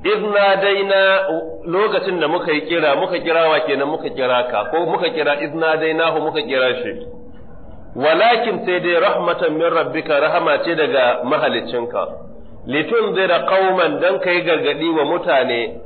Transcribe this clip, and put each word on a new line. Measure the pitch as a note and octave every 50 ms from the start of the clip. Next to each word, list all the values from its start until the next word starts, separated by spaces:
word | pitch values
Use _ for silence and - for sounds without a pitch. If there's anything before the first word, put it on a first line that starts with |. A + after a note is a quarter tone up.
| -
إذ | F3+ G#3+ G3
نادينا، | G#3 G#3+ G#3 G3+ G3+ G3 G3 F#3 G3 G3+ G3 G3 G3 G3 G3 G3 F#3+ F#3+ G3 F#3+ F#3+ - D#3+ D#3 D#3+ - - - -
lokacin | E3+ E3 F#3+ G#3+ G#3+ - F#3 - G3 F3+ F3
da | D#3
muka | D3 E3 F3 - E3+
yi | D#3 D3
kira, | D3 - E3+ E3+ D#3 D3 C#3
muka | D3 F#3 F#3 F3+ E3
kira | - E3 D#3+ E3 E3 D#3
wa | D#3 D3
kenan, | - C#3+ C#3 C3+ C#3
muka | D3 D#3 D#3 E3+ C#3+
kira | - C3+ C3 B2+ B2 B2 A#2+
ka, | - A2+ G#2 G#2 -
ko | D#3 E3 F3
muka | D#3 C3+ - F3+ D#3+
kira | - D#3 D3 C#3+ C#3+ D3
إذ | D#3 D3+ D3
ناديناه, | D#3+ D#3+ D#3+ D#3 D#3 D#3+ D#3+ D#3 D#3+ E3 D#3+ D#3 D#3
muka | D3+ D#3 D#3 D#3
kira | D3 B2 C3+ C3 B2+ B2+ A#2+
shi. | - A#2+ A2 F2 - - - - - - - - - - - - - - - - - - - -
Walakin | A#2 C3+ D3+ E3 F3 G#3 A#3 A#3+ A3 A#3 A3+ F#3+ - -
sai | F#3 F3+ F3+
dai | D#3+ F3 F3 E3
rahmatan | F3 G3+ - F#3 F3 E3+ E3+ - F3+ D#3+ D3+
min | D#3 E3 E3+ E3
rabbika, | E3 D3 C3+ C3+ F3 F#3+ - D3+ C#3+
rahama | D3 D3+ D#3+ F3 E3 D#3+ C#3+ C3+ -
ce | E3 E3+
daga | D#3 D3+ C3 C3+ C3+ B2 B2 A#2+ - B2
mahaliccinka. | B2+ D3+ C#3+ D3+ C3+ A#2+ A#2 - - B2 A#2+ A#2 - - G#2 F2+ - - - - - - - - - - - -
Litunzira | A#2+ B2+ D3+ D3+ - A3+ A#3 G#3+ G3+ F3+ F#3 F#3+ F3+ E3+ D#3+
qauman, | - - F#3+ F#3+ F#3+ F#3+ F#3 F#3 E3+ E3 D3 C#3
dan | D#3+ F3+ - F#3
kai | - F#3 F3 F3
gargadi | D#3 E3+ E3 D3 C#3 C#3+ D3 - D#3 E3
wa | D#3+ D#3 C#3+
mutane | C#3+ E3+ F3 E3+ F3+ D3+ C3+ B2+ A#2+ A#2+ A#2 A#2 G#2+ - - -